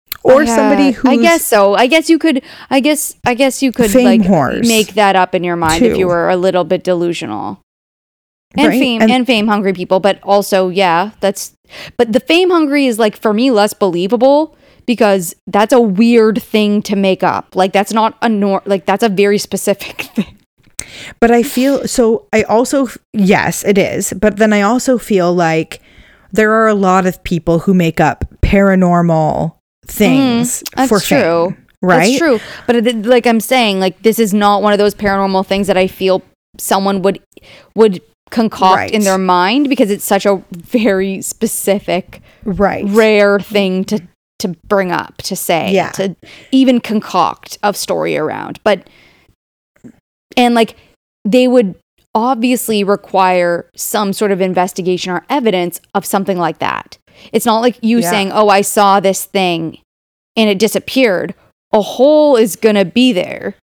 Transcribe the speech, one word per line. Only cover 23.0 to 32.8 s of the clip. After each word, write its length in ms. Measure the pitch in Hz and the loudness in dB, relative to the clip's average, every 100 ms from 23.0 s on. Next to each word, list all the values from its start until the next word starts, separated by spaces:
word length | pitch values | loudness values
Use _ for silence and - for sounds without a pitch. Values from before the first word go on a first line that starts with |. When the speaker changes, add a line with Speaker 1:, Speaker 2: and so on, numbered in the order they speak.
| _ | _
Speaker 1:
yes, 520 | 220 190 175 78 - | 0 2 2 0 -2
it 120 | - 196 | 0 0
is. 360 | 165 143 202 | 0 -2 -6
But 240 | 190 214 202 | -4 -2 0
then 160 | 214 | 0
I 80 | 208 | 2
also 380 | 202 247 262 247 | 0 0 0 -2
feel 360 | - 196 175 | 0 0 0
like 460 | 180 165 160 165 - _ - - _ _ | 0 0 0 -4 -10 _ -20 -20 _ _
there 220 | 202 214 | -2 2
are 160 | 220 220 | 2 2
a 60 | |
lot 320 | 208 190 185 185 | 2 2 2 0
of 180 | 175 | -4
people 340 | - 175 170 165 | -4 -4 0 0
who 140 | - | 2
make 240 | 185 165 - | 2 2 0
up 260 | 156 - - - | 0 -2 -8 -4
paranormal 1160 | - 196 196 185 180 175 170 160 156 - 160 - _ _ - | 0 2 4 4 2 2 2 0 0 -2 -6 -8 _ _ -12
things 760 | - 208 269 269 233 247 - | 0 2 2 2 0 -2 -6
Speaker 2:
Mm-hmm. 140 | - - | -8 -2
That's 120 | 262 | 0
Speaker 1:
for 100 | 208 | 0
Speaker 2:
true. 500 | - 277 175 170 175 - | 2 0 2 0 -2 -6
Speaker 1:
fame, 100 | _ _ | _ _
right? 160 | 180 165 185 | 0 2 2
Speaker 2:
That's 120 | 269 | 2
true. 200 | 330 220 - - - | 0 0 -4 -10 -2
But 80 | |
it, 280 | 240 | 0